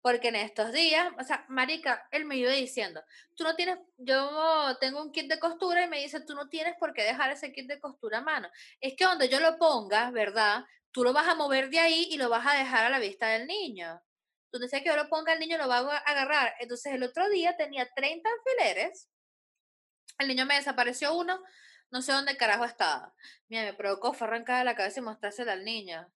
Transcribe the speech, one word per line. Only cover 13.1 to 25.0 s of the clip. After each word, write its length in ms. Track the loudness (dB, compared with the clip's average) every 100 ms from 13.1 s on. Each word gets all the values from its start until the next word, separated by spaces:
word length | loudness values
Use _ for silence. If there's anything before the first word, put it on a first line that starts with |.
| -2 0
del 180 | 0 -2
niño. 560 | -6 -6 -8 -10 -12 _ _ _ _ _
Donde 160 | -8 -4
sea 120 | -4
que 60 | 0
yo 80 | 0
lo 120 | 0
ponga, 240 | -2 0
el 60 | 0
niño 180 | 0 -2
lo 100 | 2
va 100 | 0
a 200 | 0 -2
agarrar". 560 | 0 0 2 2 2 -2
Entonces, 340 | -10 -8 -6
el 80 | -4
otro 260 | -4 0 0
día 260 | 2 2 0
tenía 340 | -4 -4 -6
treinta 360 | -2 -4 -2 -4
alfileres, 760 | -2 0 2 2 2 -2 -6 -20 _ _ _ _ _ _ _ _ _ -20 -6
el 100 | -4
niño 180 | 0 2
me 100 | 0
desapareció 580 | 0 0 0 0 -2
uno, 280 | 0 -2 -4 -8 -20 -20 -20 _
no 120 | -8
sé 100 | 0
dónde 240 | 0 0 0
carajo 280 | 2 2
estaba. 500 | 0 0 0 0 -6 _ -20 -20 _
Mira, 140 | -6
me 100 | -6
provocó, 380 | -4 -4 0 -2
fue 140 | -2 -4
arrancar 320 | -4 0 0
de 60 |
la 100 | 0
cabeza 260 | 0 -2 -4